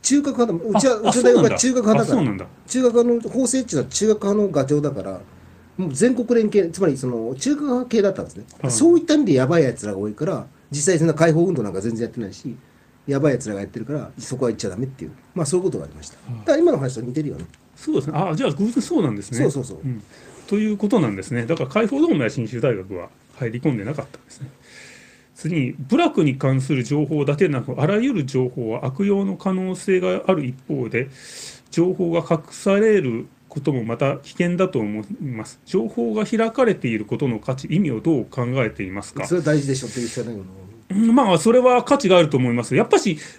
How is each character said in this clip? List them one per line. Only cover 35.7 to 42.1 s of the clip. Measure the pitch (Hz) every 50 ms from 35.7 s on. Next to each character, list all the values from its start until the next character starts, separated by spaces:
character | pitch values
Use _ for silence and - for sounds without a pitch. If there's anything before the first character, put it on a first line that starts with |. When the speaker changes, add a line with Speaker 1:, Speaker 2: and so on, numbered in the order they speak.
| - 190 226 220
Speaker 2:
報 | - - 233 233 214
が | 214 214
開 | 208 - 214 226 226 220
か | - 262
れ | 233 185
て | - -
い | 127 113
る | 104 107
こ | - 127 -
と | 151
の | 131 117 107
価 | - - 131
値、 | 131 - -
意 | 151 175
味 | 208 151
を | 123 110
ど | 110 156 165 131
う | 107 -
考 | - - 120 120 123 135 120
え | 107
て | - - 104
い | 92 95
ま | 101 98
す | - -
か？ | 139 -
Speaker 1:
そ | - 165
れ | 180
は | 156
大 | 151 151 151
事 | 135
で | 139 135
し | 135 135
ょ | 113
っ | 104
て | 123
い | 120
う | 110
人 | - 127
は | 117 113
な | 117
い |
よ | 101 92
な。 | 92 92 - - - - - - - 185
Speaker 2:
う | 196 226 226 226
ん、 |
ま | 262 262 202 180
あ、 | 156
そ | - 220
れ | 233 254
は | 247 254 247 247 240
価 | - - -
値 | 202
が | 190